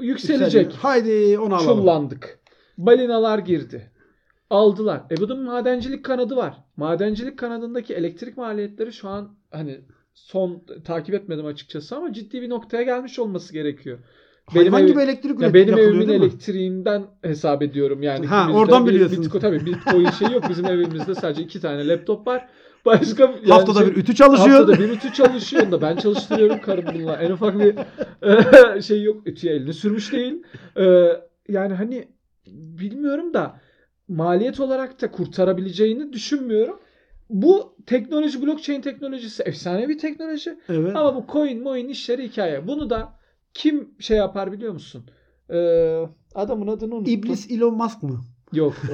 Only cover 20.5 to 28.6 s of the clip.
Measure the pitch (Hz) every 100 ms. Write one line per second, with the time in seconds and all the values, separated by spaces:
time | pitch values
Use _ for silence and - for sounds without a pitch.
20.5 | 175 185 180 170 160 151 185 175 147 160
21.5 | 185 160 143 147 170 170 208 247 247 254
22.5 | _ _ _ 240 226 302 220 262 240 208
23.5 | 190 190 208 190 196 - 226 277 269 254
24.5 | 269 208 185 208 226 269 - 254 254 190
25.5 | 311 202 170 151 170 208 202 - 240 214
26.5 | 208 - 185 160 165 160 147 170 185 214
27.5 | 196 208 208 - - - - 208 220 247
28.5 | 262